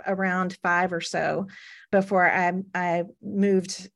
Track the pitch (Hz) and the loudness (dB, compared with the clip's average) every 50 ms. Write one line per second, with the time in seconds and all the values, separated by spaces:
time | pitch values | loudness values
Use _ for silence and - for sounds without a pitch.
0 | - - 196 190 190 185 180 185 185 180 180 - - 175 175 175 185 180 180 170 | -6 -4 -2 0 0 0 0 0 -2 -4 -4 -4 -2 0 2 2 2 0 -2 -4
1 | 170 - - 170 156 151 156 160 196 190 - - - - - - - - - 196 | -6 -4 -4 -2 -2 -2 -2 -4 -6 -8 -12 -18 -20 -20 -20 -20 -6 0 0 0
2 | 190 196 202 185 180 170 - 185 180 175 175 185 196 - - 185 180 175 170 175 | 2 2 4 4 4 4 4 2 2 0 0 -2 -6 -6 -6 -4 -2 0 0 -2
3 | 170 202 - _ - 202 202 196 196 202 196 190 175 185 - - 185 - _ | -2 -4 -8 _ -12 -6 -2 0 2 4 2 2 0 -2 -6 -12 -14 -18 _